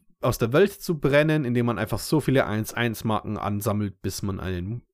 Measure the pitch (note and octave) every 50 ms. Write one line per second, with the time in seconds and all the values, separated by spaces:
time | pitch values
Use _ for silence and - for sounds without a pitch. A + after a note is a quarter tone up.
0 | _ _ _ _ - B2+ A#2 - B2 A2 A#2+ D#3+ G3+ G3+ - - - - F3 C#3+
1 | - C#3 C3+ D3 D3+ D#3+ D#3 D#3 C#3 A#2+ A#2+ B2 A#2+ A#2+ A2+ - A2 - - G#2
2 | - - E3 D3+ - - C3 C#3 - - G#2 G#2+ A2 - - A#2+ A#2 A#2+ A2 -
3 | - A2+ G#2+ - - G#2+ G#2+ - - G2+ G#2 G2+ G2+ A2 G2+ G#2+ G#2 G2 - _
4 | - G2+ - - - G2 F#2+ F2+ - F#2 F#2 F2+ F2+ G2 A#2 A#2+ - _